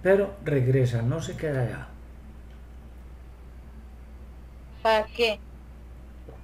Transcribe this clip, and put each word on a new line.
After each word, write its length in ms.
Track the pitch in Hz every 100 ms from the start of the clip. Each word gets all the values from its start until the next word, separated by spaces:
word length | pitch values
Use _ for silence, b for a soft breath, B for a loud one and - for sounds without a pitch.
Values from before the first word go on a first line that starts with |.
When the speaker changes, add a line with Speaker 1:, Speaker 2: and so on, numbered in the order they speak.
Speaker 1:
Pero 320 | 180 202 196 - 156
regresa, 560 | 143 123 131 120 117
no 200 | 120 160
se 140 | 185 -
queda 260 | 156 135
allá. 260 | 113 95 - - - - - - - - - - - - - - - - - - - - - - - - - - - - - -
Speaker 2:
¿Para 220 | 233 220 208
qué? 320 | - 233 208 - - - - - - - - - -